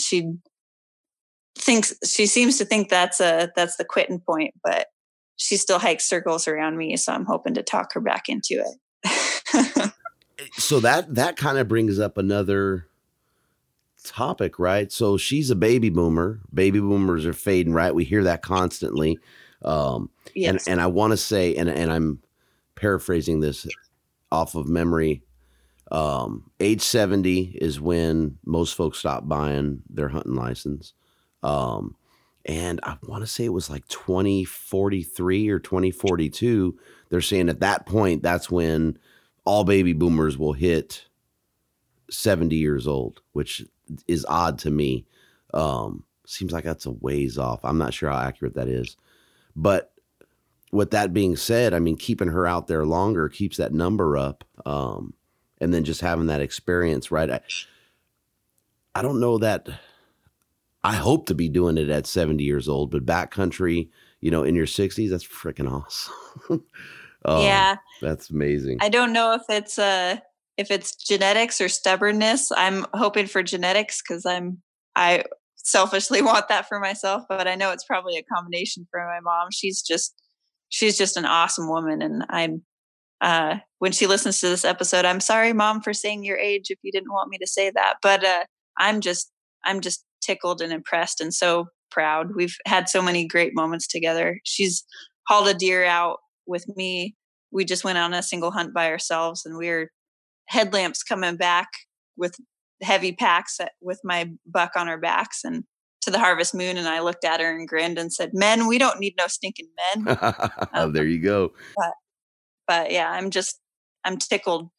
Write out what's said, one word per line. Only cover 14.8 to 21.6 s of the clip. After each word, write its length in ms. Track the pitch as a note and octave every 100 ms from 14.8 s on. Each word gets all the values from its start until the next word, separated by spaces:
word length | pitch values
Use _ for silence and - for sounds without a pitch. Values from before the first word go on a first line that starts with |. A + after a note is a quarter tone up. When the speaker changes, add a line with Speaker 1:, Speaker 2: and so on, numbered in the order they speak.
| G2+
Speaker 2:
So 260 | - G#2+ G2
she's 320 | - D3 C3+
a 40 |
baby 360 | G2+ A2 B2 A2+
boomer. 500 | E2+ E2 E2 F2 A2 -
Baby 280 | - G2 G2+
boomers 440 | G2+ G2+ F#2+ E2+
are 80 | E2
fading, 400 | D#2+ G#2 F#2 E2
right? 220 | E2 F2
We 100 | D#2
hear 200 | E2+ G#2
that 180 | F#2 E2
constantly. 760 | - F#2 F2+ - D#2+ A#1 D#2 D#2+ - - - _
Um, 480 | - D2+ C#2 A#1+ G1+ - -
Speaker 1:
Yes. 320 | F#3+ E3+ F#2+ -
Speaker 2:
and, 80 |
and 60 | F2+
I 80 | F2
wanna 280 | F2+ G#2+ G#2+
say, 380 | - G#2 F2+
and, 140 | D2+